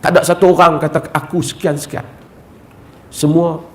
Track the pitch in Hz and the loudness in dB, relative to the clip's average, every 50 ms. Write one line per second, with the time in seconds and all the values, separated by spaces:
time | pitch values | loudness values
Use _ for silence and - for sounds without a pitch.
0 | - 151 175 160 - - 175 - 196 180 175 151 180 170 160 147 156 151 - 151 | -2 2 2 2 2 2 0 4 4 4 6 6 4 4 4 0 -4 -2 -2 -4
1 | - - - 151 - - - 175 - - - - - 160 147 143 - - - - | -6 -4 -6 -6 -6 -4 -4 -4 -4 -4 -8 -6 -4 -4 -4 -4 -8 -10 -12 -12
2 | - - - - - - - - - - - - - - - - - - - - | -12 -14 -20 -20 -20 -20 -20 -20 -20 -20 -20 -20 -20 -20 -20 -20 -20 -20 -20 -20
3 | - - - - - 147 156 170 175 170 160 160 - - - | -20 -20 -8 -2 0 2 2 2 2 0 -4 -6 -12 -18 -20